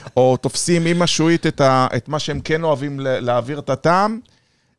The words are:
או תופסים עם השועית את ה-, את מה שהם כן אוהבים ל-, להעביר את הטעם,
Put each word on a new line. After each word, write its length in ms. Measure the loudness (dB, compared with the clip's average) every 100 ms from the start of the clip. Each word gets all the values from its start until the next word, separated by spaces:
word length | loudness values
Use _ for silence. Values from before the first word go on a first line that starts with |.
| -6 2
או 200 | 2 2
תופסים 460 | -2 -4 0 0 2
עם 160 | 0
השועית 440 | 0 2 2 2 0
את 140 | 2
ה-, 260 | 2 4 2 -2
את 120 | -6
מה 100 | -8
שהם 220 | -6 -8
כן 240 | -4 -2
אוהבים 360 | 0 -2 -2 -6
ל-, 180 | -4 -2
להעביר 380 | 0 -2 -2 -6
את 120 | -6
הטעם, 500 | -2 2 2 2 -2 -12 _ _ _ _